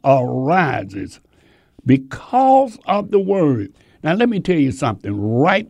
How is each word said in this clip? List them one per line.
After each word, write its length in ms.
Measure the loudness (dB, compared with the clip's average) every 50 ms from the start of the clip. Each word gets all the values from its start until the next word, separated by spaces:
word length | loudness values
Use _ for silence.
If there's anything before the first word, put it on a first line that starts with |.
| 0
arises 1120 | 2 2 2 2 0 -4 -4 -2 0 0 0 0 0 -2 -4 -8 -10 -12 -12 -12 -12 -14 -20 _ _ _ _ _ _ _ _ _ _ _ -6 0
because 920 | 2 2 2 0 -4 -14 -16 -10 -4 0 2 4 4 4 4 2 0 -4 -8 _
of 260 | -4 -2 -2 -2 0
the 80 | 0 0
word." 540 | 0 0 0 2 2 2 0 0 -4 -8 -12 _ _ _ _ _
Now, 120 | -4 -2 0
let 160 | 0 0 0
me 100 | 0 -2
tell 180 | -2 0 0 2
you 140 | 2 0
something 420 | 0 -2 -4 -4 -4 -6 -6 -8 -6 -4
right 480 | -4 -2 0 2 2 2 2 0 -2 -4